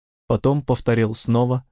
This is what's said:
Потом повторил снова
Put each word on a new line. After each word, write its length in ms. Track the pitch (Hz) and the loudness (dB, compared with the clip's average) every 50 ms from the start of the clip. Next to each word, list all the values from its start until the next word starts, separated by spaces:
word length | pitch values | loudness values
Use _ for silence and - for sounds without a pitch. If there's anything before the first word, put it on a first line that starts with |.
| _ _ _ _ _ - | _ _ _ _ _ -2
Потом 320 | 123 107 - 131 143 147 139 | -2 0 2 0 0 0 0
повторил 520 | - 127 - - - 117 117 113 107 113 | -2 -4 -2 0 0 0 2 2 0 -2
снова 520 | - - - 113 117 123 123 127 127 - _ | -4 -2 0 0 2 2 0 0 -4 -6 _